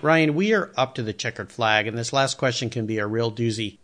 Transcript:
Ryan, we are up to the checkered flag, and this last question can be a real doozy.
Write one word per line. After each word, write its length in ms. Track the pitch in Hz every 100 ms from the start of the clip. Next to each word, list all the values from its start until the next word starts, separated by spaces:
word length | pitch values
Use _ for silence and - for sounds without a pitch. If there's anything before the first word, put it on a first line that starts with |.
Ryan, 320 | 147 160 156 151
we 180 | 208
are 180 | 214 170 -
up 200 | 127 -
to 80 |
the 100 | 107
checkered 380 | 104 120 - 98
flag, 360 | - 110 107 107
and 100 | 113
this 140 | 117
last 260 | 139 135 -
question 320 | 131 120 117
can 160 | 120 110
be 120 | 110
a 100 | 104
real 240 | 113 117
doozy. 460 | 107 117 107 107 -